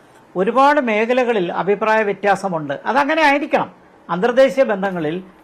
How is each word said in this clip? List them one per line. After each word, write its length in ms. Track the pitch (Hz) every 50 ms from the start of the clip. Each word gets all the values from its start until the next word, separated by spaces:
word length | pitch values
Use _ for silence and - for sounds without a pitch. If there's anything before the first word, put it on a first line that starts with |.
| - - - - - _ -
ഒരുപാട് 460 | 180 185 233 220 262 269 285 294 294
മേഖലകളിൽ 720 | 262 233 208 208 226 226 247 254 247 240 240 208 175 175
അഭിപ്രായ 520 | 185 - 170 196 208 202 220 214 220 220 214
വ്യത്യാസമുണ്ട്. 760 | 202 196 196 - 202 190 190 196 196 175 156 151 139 139 - -
അതങ്ങനെ 360 | 208 220 277 285 277 311 320
ആയിരിക്കണം. 500 | 311 285 277 294 302 269 285 202 143 - - - - - - _ - -
അന്തർദേശീയ 540 | 170 180 196 240 233 254 269 262 269 262 262
ബന്ധങ്ങളിൽ, 600 | 220 208 190 190 196 180 175 151 151 165 185 190 - - -